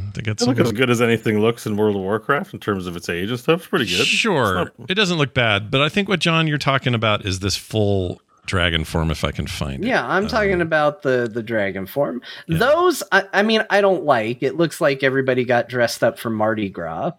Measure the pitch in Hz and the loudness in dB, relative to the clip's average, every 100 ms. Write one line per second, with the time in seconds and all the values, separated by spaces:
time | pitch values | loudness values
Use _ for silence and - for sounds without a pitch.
0 | 98 - - 104 123 120 117 107 127 117 | -4 -6 -6 -2 0 2 0 2 2 4
1 | 117 113 117 107 113 117 110 104 107 101 | 2 2 2 2 2 0 -4 0 0 0
2 | 95 107 - 143 - 104 - 98 90 85 | -2 -2 0 -2 -2 -8 -4 -4 -4 -8
3 | - 85 98 123 143 170 - 185 107 87 | -6 -4 -4 -4 0 0 0 -2 0 0
4 | - - 226 160 110 92 - - 123 190 | 0 2 2 2 2 0 -4 -8 -4 0
5 | 190 170 139 - 117 101 107 135 151 208 | 0 2 0 2 2 2 0 0 0 0
6 | 202 185 175 160 160 147 143 135 131 117 | 0 0 2 2 2 0 2 2 2 2
7 | 110 104 101 92 98 - - 110 101 98 | 2 0 -2 -4 -2 -4 -2 0 2 2
8 | 90 - _ _ - 95 87 82 78 85 | -2 -6 _ _ -4 0 2 2 0 -2
9 | 80 76 73 73 71 - 73 67 220 208 | 0 0 -2 -4 -6 -4 -6 -4 -2 -2
10 | 123 175 208 226 202 180 165 156 151 147 | 0 -2 0 -2 0 0 0 2 2 0
11 | 139 127 120 113 110 113 98 95 95 143 | 0 0 0 -4 -4 -2 -2 -4 -6 -4
12 | 143 - - - - 160 247 320 359 285 | -4 -4 -12 -14 -4 0 2 4 2 0
13 | - 190 190 180 214 220 - 196 196 180 | 2 0 2 0 2 2 2 2 4 2
14 | 147 123 110 123 135 156 170 - 160 131 | 2 2 0 -2 -2 0 -2 2 0 2
15 | 135 135 131 127 120 120 117 123 117 - | 2 2 2 0 2 0 0 0 0 2
16 | 120 - 117 110 110 110 101 92 82 82 | 0 0 -4 -2 0 0 -4 -6 -8 -6
17 | 147 | -6